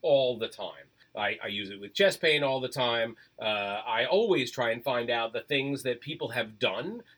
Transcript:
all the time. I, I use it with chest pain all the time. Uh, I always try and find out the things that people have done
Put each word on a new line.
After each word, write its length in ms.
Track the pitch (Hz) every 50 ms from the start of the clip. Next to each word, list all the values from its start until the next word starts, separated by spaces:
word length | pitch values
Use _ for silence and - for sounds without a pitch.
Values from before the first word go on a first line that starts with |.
all 360 | - 165 143 139 135 127 123 107
the 80 | 113 110
time. 400 | - - 101 87 78 - - _ _ _ _ _ - -
I, 200 | 104 101 104 - -
I 40 | 110
use 220 | 101 104 104 95
it 120 | 101 98
with 120 | 101 101 -
chest 280 | - 196 190 - -
pain 240 | - 160 151 147 147
all 160 | 135 131 131
the 80 | 127 123
time. 480 | - 143 127 120 117 117 113 113 113 - - _ _ -
Uh, 440 | 113 110 107 104 101 101 101 104 -
I 200 | 120 113 113 120
always 460 | 127 175 196 233 226 180 151 127 120
try 200 | - - 123 117
and 100 | 113 120
find 280 | 117 139 127 120 120 117
out 240 | 120 117 117 113 110
the 80 | 117
things 420 | - - 147 139 135 139 143 135 -
that 160 | 131 120 117
people 300 | - - 160 - 151 120
have 300 | 117 123 117 107 107 107
done 440 | 123 110 95 104 131 185 220 240 226 _ -